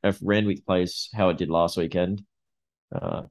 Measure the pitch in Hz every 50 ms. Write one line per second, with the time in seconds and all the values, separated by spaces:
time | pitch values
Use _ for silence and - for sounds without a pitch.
0 | - 101 98 - - 98 104 107 104 101 98 - - - 92 90 90 90 - -
1 | - - - 110 98 92 85 76 90 76 82 82 85 85 - 92 85 82 - 90
2 | 90 90 101 104 - _ _ _ _ _ _ _ _ _ _ _ _ - - -
3 | - - - - - -